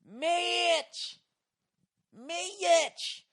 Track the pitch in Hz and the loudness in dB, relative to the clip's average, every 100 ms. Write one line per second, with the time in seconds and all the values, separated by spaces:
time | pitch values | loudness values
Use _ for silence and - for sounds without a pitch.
0 | - 214 311 349 349 349 349 320 - - | -18 -6 0 0 2 2 4 2 0 -10
1 | - - _ _ _ _ _ _ _ _ | -12 -12 _ _ _ _ _ _ _ _
2 | _ - 254 339 370 403 359 330 285 - | _ -20 -10 -8 -8 -4 4 4 4 -4
3 | - - _ | -10 -10 _